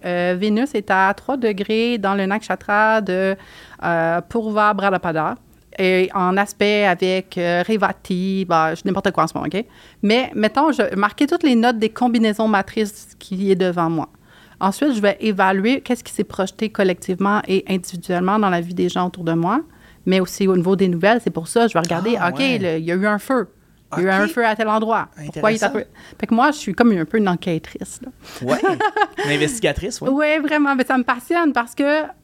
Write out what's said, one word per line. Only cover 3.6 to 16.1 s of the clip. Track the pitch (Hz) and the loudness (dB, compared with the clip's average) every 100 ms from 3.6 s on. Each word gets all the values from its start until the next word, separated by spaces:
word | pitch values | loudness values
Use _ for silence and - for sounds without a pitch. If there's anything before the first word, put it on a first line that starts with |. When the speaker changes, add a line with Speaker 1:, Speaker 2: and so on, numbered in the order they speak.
| - - | -20 -8
Speaker 1:
euh, | 170 170 165 170 | -2 0 0 0
Purva | 170 233 220 208 208 | -2 -4 -2 2 2
Bhadapada. | 202 196 185 175 160 156 254 _ _ _ - | 2 0 0 -2 -2 -2 -4 _ _ _ -2
Et | 190 185 185 | 2 2 2
en | 196 180 190 | 0 0 0
aspect | 202 - 208 208 202 | -2 0 0 2 2
avec, | 175 185 185 185 - | 2 0 -2 -4 -4
euh, | 175 175 180 | 0 0 0
Revati, | 220 190 196 - 180 190 190 185 | 0 0 -2 -4 -4 -2 -2 0
bah, | 165 160 | 2 2
je, | 160 | -2
n'importe | - 190 196 | -4 -2 -2
quoi | 185 | 0
en | 160 | -2
ce | |
moment, | - 139 | -2 -6
OK ? | 185 233 - - - | -6 -8 -14 -20 -4
Mais, | 202 233 262 | 0 2 0
mettons, | - 214 214 311 | -2 0 2 2
je | 247 | 2
vais | 220 190 | 0 0
marquer | 208 - 285 | -2 0 0
toutes | 349 | 2
les | 311 | 2
notes | 240 233 233 | 4 4 2
des | 220 | -2
combinaisons | 220 240 233 220 208 220 | 0 0 2 2 2 2
matrices | 202 196 - 214 - - - | 2 0 -4 -4 -6 -20 -20
qui | - 185 196 | -10 -4 2
est | |
devant | 185 185 175 165 | 2 2 0 0
moi. | 165 - - _ - - - | -2 -6 -12 _ -20 -20 -4
Ensuite, | 220 - 294 | -2 0 0
je | 240 | 2
vais | 202 - | 0 0
évaluer | 220 196 190 190 202 269 | -2 2 2 2 2 0
qu'est-ce | - 247 | -2 -6
qui | - | -6